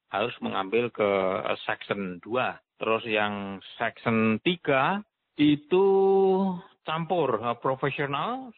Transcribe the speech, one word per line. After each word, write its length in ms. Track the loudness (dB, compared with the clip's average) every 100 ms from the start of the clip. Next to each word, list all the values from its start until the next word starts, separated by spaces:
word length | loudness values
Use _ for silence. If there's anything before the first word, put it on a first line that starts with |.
| _
harus 240 | -4 -4 -6
mengambil 480 | -6 -6 -2 -2 -2
ke, 160 | 0 0 2 0 -2 -4
eh, 120 | -6 -6
section 560 | -8 -6 -6 -6 -10
dua. 360 | -6 -4 -4 -6 _ -8
Terus 240 | -2 -2 0
yang 560 | 0 0 -2 -6 -10 -12 -6
section 640 | -6 -4 0 2 2 2
tiga 600 | -2 -2 0 0 2 -2 -6 _ _ 2
itu 480 | 4 4 2 2 4 6 6 6 4 4 0 -4 -10 _ -8
campur, 540 | -6 -2 0 2 0
eh, 160 | -2 -2
profesional 920 | -2 -2 -2 -2 -4 -2 -4 -6 -10